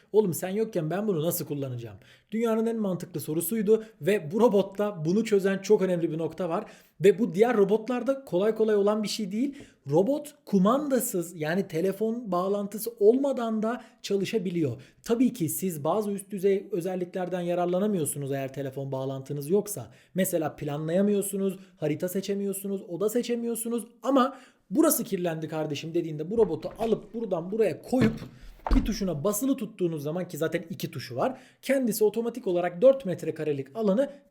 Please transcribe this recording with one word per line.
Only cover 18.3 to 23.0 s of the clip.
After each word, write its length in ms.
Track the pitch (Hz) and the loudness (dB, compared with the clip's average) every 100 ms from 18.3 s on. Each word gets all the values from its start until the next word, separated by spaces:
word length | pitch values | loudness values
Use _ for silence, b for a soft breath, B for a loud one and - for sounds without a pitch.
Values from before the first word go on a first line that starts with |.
eğer 200 | 139 135 | -4 -6
telefon 400 | 139 139 135 135 | -6 -8 -6 -6
bağlantınız 580 | 131 135 135 131 147 143 | -4 -4 -6 -8 -8 0
yoksa. 400 | 202 196 - 113 b b | 0 0 -8 -12 b b
Mesela 420 | 175 185 170 151 - | -2 0 0 -2 -4
planlayamıyorsunuz, 1040 | 147 143 156 175 202 202 196 196 196 185 B B | -6 -4 -2 2 2 2 0 -2 -2 -4 B B
harita 320 | 151 147 180 | -2 -2 -2
seçemiyorsunuz, 760 | 190 190 196 202 190 196 196 - | -4 -2 -2 -2 -4 -4 -6 -6
oda 200 | 170 | -2